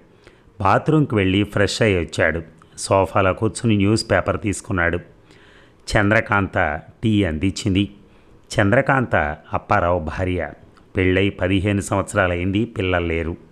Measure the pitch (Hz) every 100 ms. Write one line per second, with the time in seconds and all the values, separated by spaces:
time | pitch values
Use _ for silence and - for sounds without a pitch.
0 | - _ - _ _ - 95 120 - 156
1 | 139 107 95 98 104 104 98 - 113 92
2 | 78 - 85 80 - - - - - 98
3 | 92 107 95 90 110 - 117 104 98 110
4 | - 95 92 90 104 90 - 95 85 85
5 | 80 - _ - - - - _ - 113
6 | 101 110 - 101 92 101 82 76 - -
7 | 113 104 92 78 95 - 107 92 98 -
8 | - - - - - - 101 123 135 135
9 | 117 98 76 78 - 92 - 104 85 90
10 | 78 - 92 87 76 - - - _ -
11 | 92 92 98 - 92 95 101 101 87 101
12 | 90 101 90 87 92 98 117 113 92 90
13 | 85 82 80 85 -